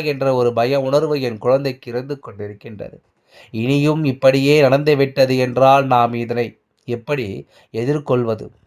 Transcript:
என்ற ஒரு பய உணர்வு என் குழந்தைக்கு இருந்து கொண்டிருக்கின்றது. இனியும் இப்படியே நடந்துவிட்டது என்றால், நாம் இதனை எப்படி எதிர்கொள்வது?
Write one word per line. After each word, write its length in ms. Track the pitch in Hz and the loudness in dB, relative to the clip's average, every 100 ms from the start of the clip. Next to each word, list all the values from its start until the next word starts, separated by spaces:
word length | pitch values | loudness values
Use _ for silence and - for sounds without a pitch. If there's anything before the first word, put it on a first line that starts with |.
என்ற 200 | 151 135 135 | 0 -2 0
ஒரு 160 | 127 120 | 2 0
பய 280 | 117 120 139 | 2 0 0
உணர்வு 360 | 131 143 156 147 | 0 0 0 -2
என் 160 | 123 107 | -4 -4
குழந்தைக்கு 480 | 123 135 139 131 - | 0 0 0 -8 -8
இருந்து 260 | 120 139 139 | -8 -8 -12
கொண்டிருக்கின்றது. 800 | - 98 104 104 120 104 - - _ _ _ - - | -14 -14 -14 -14 -16 -14 -16 -18 _ _ _ -20 -12
இனியும் 480 | 113 120 143 147 156 | -4 0 2 2 0
இப்படியே 500 | 151 131 135 135 139 151 | 0 0 0 2 2 4
நடந்துவிட்டது 760 | 135 139 147 143 135 131 131 131 | 4 2 2 2 2 2 2 2
என்றால், 460 | 127 123 131 139 135 | 0 2 4 4 4
நாம் 280 | 123 117 | 2 2
இதனை 320 | 120 117 120 120 - _ _ - | -2 -6 -4 -6 -8 _ _ -10
எப்படி 400 | 117 113 147 104 113 - _ _ | -8 -6 -6 -6 -10 -14 _ _
எதிர்கொள்வது? 720 | 110 123 151 143 127 117 110 - _ | -6 -2 -2 0 -2 0 -4 -8 _